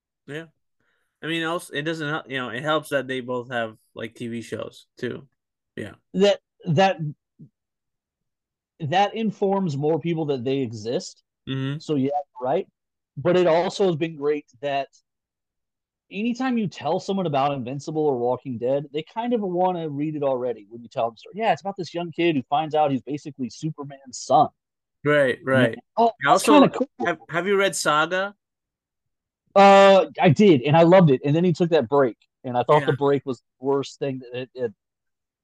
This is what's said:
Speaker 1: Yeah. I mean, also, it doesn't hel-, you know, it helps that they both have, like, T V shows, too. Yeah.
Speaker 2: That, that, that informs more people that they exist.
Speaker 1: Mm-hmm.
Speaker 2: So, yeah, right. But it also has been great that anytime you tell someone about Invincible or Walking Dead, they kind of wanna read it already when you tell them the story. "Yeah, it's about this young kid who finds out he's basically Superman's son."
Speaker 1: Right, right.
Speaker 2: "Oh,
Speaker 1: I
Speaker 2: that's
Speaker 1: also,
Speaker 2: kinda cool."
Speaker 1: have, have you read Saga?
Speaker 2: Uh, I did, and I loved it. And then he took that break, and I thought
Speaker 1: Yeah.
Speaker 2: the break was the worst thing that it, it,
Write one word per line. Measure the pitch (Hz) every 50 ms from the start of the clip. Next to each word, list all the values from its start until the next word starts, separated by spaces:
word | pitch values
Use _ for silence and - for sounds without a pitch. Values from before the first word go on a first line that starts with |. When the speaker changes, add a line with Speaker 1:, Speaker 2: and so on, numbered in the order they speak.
| _ _ _ _ _ 135
Speaker 1:
Yeah. | 143 160 165 156 _ _ _ _ _ _ _ _ _ _ _ _ _ _
I | 151
mean, | 156 165 165 165
also, | 165 170 180 - - -
it | 143 147
doesn't | 165 165 160 151 143
hel-, | 156 160 -
you | 123 135
know, | 135 127 117
it | 107 127 147
helps | 151 156 151 147 -
that | 147 135 127
they | 131 131 131
both | 120 123 127 123 117 131
have, | 127 117 113 110 110 - _ _ -
like, | 113 113 113 -
T | - 123
V | 117 117 117
shows, | 113 - 113 107 - - - - - _ _
too. | - 131 120 123 - 139 _ _ _ _ _ _ _ _ _ _
Yeah. | - - - - _ _ _ -
Speaker 2:
That, | 185 202 202 - - _ _ _ _ -
that, | 180 147 175 190 190 185 - 156 147 - _ _ _ _ - - - _ _ _ _ _ _ _ _ _ _ _ _ _ _ _ _ _ _ _ _ _ _ _ _ _ -
that | 165 131 170 190 208 202 -
informs | 220 226 208 - - 208 196 196 196 190 165 139
more | 135 147 151 165 151
people | 160 170 170 160 160
that | 147 143 127 117
they | 135 135
exist. | 139 131 113 117 110 104 113 131 185 185 - - _ _ _ _ _ _
Speaker 1:
Mm-hmm. | - 135 135 135 135 143 156
Speaker 2:
So, | - - 151
yeah, | 135 131 143 143 143 - _ _ -
right. | 123 127 151 190 - _ _ _ _ _ _ _ _ _ _
But | 143 131 175 175
it | 180 180
also | 170 156 175 170 190 - - 202
has | 185 170
been | 139 170 165 165
great | 143 139 147 151 147 - _ _ 117
that | 143 143 139 139 135 - _ _ _ _ _ _ _ _ _ _ _ _ _ _ _ _ _ _ _ _ _ _ _ -
anytime | 165 196 220 247 233 247 262 262 240
you | 233 214
tell | 151 - - - 147 175 185
someone | - - 190 196 180
about | 160 139 131 135 143 143
Invincible | 135 113 120 139 143 - 165 156 156 151
or | 147 135
Walking | 120 120 123 127 120 - 135 120
Dead, | 107 120 127 139 143 151 143
they | 135 156 156
kind | - - 226 233 240 247
of | 220
wanna | 208 185 175 175 185 185 180 170 165 156
read | 139 139 151 156 151
it | 147 143
already | 139 131 123 123 123 113 107 101 101
when | 117 120
you | 120 110
tell | - 127 113
them | 117 113
the | -
story. | - - -
"Yeah, | 202 226 208 165
it's | -
about | - 196 190
this | - 170 - -
young | 170 175 170
kid | - - 170 170 156
who | 131 - -
finds | 143 151 160 151 147
out | 151 151 143
he's | 135 120 -
basically | 127 147 143 - 156 - - 127 110
Superman's | - - 156 160 - - 143 143 139 135 139 127 - -
son." | - - 131 156 143 - _ _ _ _ _ _ _ _ _ _ -
Speaker 1:
Right, | 147 147 147 139 127 113 - -
right. | 127 131 131 123 113 113 - - _ -
Speaker 2:
"Oh, | 214 233
Speaker 1:
I | 226 - - 135
Speaker 2:
that's | 143 175 196 - -
Speaker 1:
also, | 302 285
Speaker 2:
kinda | 254 175 -
cool." | - 262 - _ - 233
Speaker 1:
have, | 175 165 - _ -
have | 147 170 175
you | 202 202
read | 196 196 190 151
Saga? | - - 160 147 151 160 165 185 185 196 202 208 _ _ _ _ _ _ _ _ _ _ _ _ _ _ _ _ _ _ _ _ _ _ _ -
Speaker 2:
Uh, | 196 196 196 196 196 196 196 196 185 160 - - 147
I | 175 185
did, | 131 - 214 202 156 123 120
and | 147 147
I | 165 170
loved | 165 185 196 175 143
it. | 131 127 -
And | 143 147
then | 165 180
he | 185 156
took | - 180 160
that | 170 151 123
break, | 107 143 139 135 117 101 _ _ _ _ _ -
and | 127 123
I | 123 127
thought | - 151 151
Speaker 1:
Yeah. | 139
Speaker 2:
the | 160 139
break | 131 143 139 143 143 -
was | 135 123 -
the | _ _ _ _ 127
worst | 139 139 139 131 - - -
thing | 147 139 131 127
that | 127 120 123 127
it, | 127 - -
it, | 127 123 110 101 _ _ _ _ _ _ _ _ _ _ _ _ _